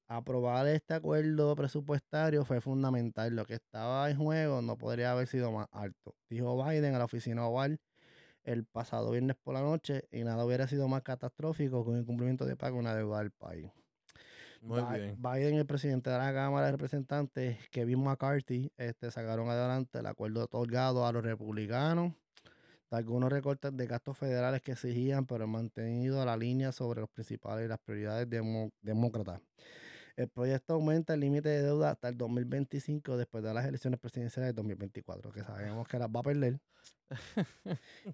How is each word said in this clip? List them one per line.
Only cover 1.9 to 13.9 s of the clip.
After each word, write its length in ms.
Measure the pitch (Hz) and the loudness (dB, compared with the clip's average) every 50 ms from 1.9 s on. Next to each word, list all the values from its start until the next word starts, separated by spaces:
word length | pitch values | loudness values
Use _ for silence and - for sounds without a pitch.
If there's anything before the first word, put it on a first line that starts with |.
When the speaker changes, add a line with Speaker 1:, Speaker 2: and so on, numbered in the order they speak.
| 147 139 - - - 151 156 160 151 147 139 | -2 -2 -2 -2 0 2 2 4 4 4 4
Speaker 1:
fue 160 | - 131 120 | 2 0 0
fundamental. 760 | - 135 135 135 135 131 131 120 117 113 - 110 110 117 117 | 2 2 2 2 4 4 4 2 2 0 -2 -2 -2 -2 -2
Lo 120 | 113 104 | -2 -4
que 80 | - 110 | -4 -6
estaba 560 | 113 _ _ - 110 107 120 131 135 143 147 | -10 _ _ -10 -6 -4 -2 0 2 2 2
en 80 | 143 139 | 2 2
juego 420 | 151 151 156 160 156 147 139 127 | 2 2 2 2 2 2 2 0
no 160 | 117 117 113 | 0 -2 -2
podría 360 | 117 113 117 120 120 120 123 | -2 -2 -2 0 0 2 2
haber 140 | 123 123 127 | 2 2 0
sido 240 | 127 - 131 123 117 | 2 2 0 2 2
más 160 | 110 107 104 - | 0 -2 -4 -6
alto", 420 | - 101 104 98 - _ - - - _ _ - | -8 -8 -8 -8 -8 _ -18 -20 -20 _ _ -8
dijo 340 | 120 117 123 123 123 127 | -4 -2 0 0 0 0
Biden 320 | 131 151 160 156 147 143 131 | 2 2 2 4 4 4 4
a 40 | 123 | 2
la 80 | 120 | 2
oficina 400 | 117 - 117 - 127 117 117 120 | 0 0 -4 -2 -2 -2 0 0
oval 340 | 117 117 131 139 143 156 - _ _ _ _ _ - - - - - - _ - | 0 2 2 2 2 0 -2 _ _ _ _ _ -20 -20 -20 -20 -20 -20 _ -4
el 220 | - 120 117 113 | -2 -2 -2 -2
pasado 440 | - - 113 120 - - 117 113 113 | -4 -6 -6 -6 -2 -2 -2 0 0
viernes 260 | 117 123 127 135 127 _ | 2 2 2 2 0 _
por 120 | - 135 131 | -4 -4 -2
la 80 | 131 | 0
noche, 420 | 139 147 160 160 - - 139 135 - - | 0 0 0 0 0 -2 -4 -4 -4 -6
y 120 | - 117 117 | -6 -4 -2
nada 200 | 117 113 117 120 | -2 0 0 2
hubiera 240 | 120 123 127 135 127 | 2 2 2 0 0
sido 180 | 143 139 135 | 0 0 2
más 160 | 131 131 135 | 2 0 0
catastrófico 800 | - - 127 123 - 127 - - 147 160 156 156 147 131 127 123 | -2 -4 -8 -6 -6 -10 -8 -4 -4 -2 0 0 0 0 2 0
que 80 | 113 117 | 2 2
un 80 | 120 120 | 2 0
incumplimiento 440 | 117 120 120 120 123 127 127 127 131 | 0 0 -2 0 2 2 2 0 0
de 120 | 131 127 | -2 -2
pago 200 | 127 131 131 127 | -2 -2 -2 -2
a 40 | 123 | 0
una 140 | 117 117 110 | 0 0 0
deuda 240 | 110 107 104 104 104 | 0 0 0 0 -2
del 100 | 107 104 | -2 -4
país. 400 | - - - - 85 80 78 98 - _ _ _ | -6 -10 -12 -12 -10 -10 -12 -14 -16 _ _ _